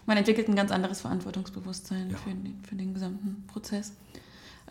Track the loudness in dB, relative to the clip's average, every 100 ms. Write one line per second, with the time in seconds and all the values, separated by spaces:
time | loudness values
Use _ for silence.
0 | 4 6 8 6 6 6 6 4 2 -2
1 | -2 -2 -2 -6 -6 -8 -8 -8 -6 -4
2 | -4 -4 -6 -6 -6 -10 -8 -4 -4 -2
3 | -4 -4 -4 -6 -8 -10 -4 -4 -6 -12
4 | -18 -18 -18 -20 -20 -20 0